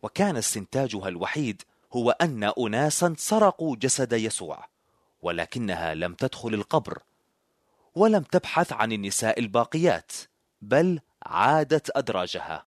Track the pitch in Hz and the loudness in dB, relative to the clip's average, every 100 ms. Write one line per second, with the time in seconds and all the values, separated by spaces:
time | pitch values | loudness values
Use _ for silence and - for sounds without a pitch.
0 | 107 - 202 143 - 113 95 131 135 107 | -8 0 0 2 -2 -4 -4 -2 -2 -4
1 | 95 87 92 151 135 98 - _ _ 123 | -6 -4 -4 -2 -4 -6 -12 _ _ 0
2 | 120 - 170 123 104 110 117 110 151 - | 2 2 0 0 -2 0 -2 2 0 2
3 | 175 160 - 220 208 - 165 120 131 - | 0 0 -2 4 4 2 -4 -2 -2 0
4 | 127 117 110 - 85 76 - _ _ _ | 0 0 -2 -4 -8 -12 -16 _ _ _
5 | _ _ 87 85 82 127 110 87 82 78 | _ _ -4 -4 -4 -4 -4 -2 -4 -4
6 | 87 87 131 - 117 107 101 160 110 - | -6 -2 -4 -4 -6 -4 0 -2 -2 -12
7 | _ _ _ _ _ _ _ _ _ - | _ _ _ _ _ _ _ _ _ 2
8 | 220 214 143 185 - - 175 110 113 110 | 4 4 2 0 2 0 0 0 -2 -2
9 | 98 - 110 113 117 110 117 160 170 87 | -2 -2 0 0 0 2 0 2 2 2
10 | - - - _ _ _ 104 127 180 165 | -4 -14 -16 _ _ _ 2 4 4 0
11 | _ _ - 80 113 156 143 156 - - | _ _ -6 2 4 4 4 0 0 -2
12 | 117 95 90 90 - 80 - | -2 -2 -2 -6 -8 -10 -12